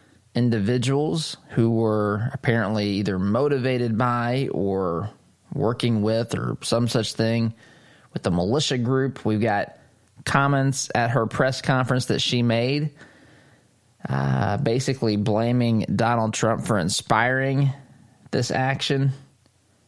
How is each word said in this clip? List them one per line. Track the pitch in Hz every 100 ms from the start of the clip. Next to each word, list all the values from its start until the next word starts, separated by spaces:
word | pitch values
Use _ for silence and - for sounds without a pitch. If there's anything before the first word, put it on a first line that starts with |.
| _ _ _
individuals | 120 120 113 101 127 120 139 156 165 156 - -
who | - 113
were | 113 113 107 104 104 117
apparently | - - 117 101 107 104
either | 98 104 92
motivated | 98 113 143 139 123 127 120 110
by | 123 120 117 127 139
or | - 98 95 92 85 104 - _ _ -
working | - 113 117 120 113
with | 104 113 120
or | - 113 107
some | - 117 120
such | 123 107
thing | - 113 117 113 - - - - - -
with | -
the | 107
militia | 87 90 139 - 131
group. | 120 131 135 -
We've | 110 107
got | 110 101 - - - _ _ -
comments | - 139 139 139 135 135 -
at | - 117
her | 127 113
press | - 131 131
conference | - 131 123 127 -
that | 110
she | - 123
made, | 120 113 123 147 151 - - - - - - _ _ _ _ _ -
uh, | 135 67 92 - 101
basically | 117 123 135 131 117 104
blaming | 104 107 117 123 117 113 -
Donald | 98 113 117 110
Trump | - 113 113
for | - 107
inspiring | 85 110 - 110 120 131 135 135 139 131 - - - _ -
this | 117 123
action. | - 131 135 - 139 139 135 - _ _ _ _ _